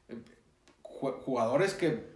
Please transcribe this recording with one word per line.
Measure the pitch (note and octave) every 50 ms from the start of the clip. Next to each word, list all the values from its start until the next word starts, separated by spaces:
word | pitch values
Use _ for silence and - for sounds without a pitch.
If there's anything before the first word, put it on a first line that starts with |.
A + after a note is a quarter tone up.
| _ -
eh, | A#2+ A#2 - - - _ _ _ _ _ _ - _ _
ju-, | - - - - C#3+ C3 - - -
jugadores | C3+ B2+ A#2 A2+ A2+ C3+ D3+ G3 F#3+
que, | - - F3+ D3+ - A2 - - -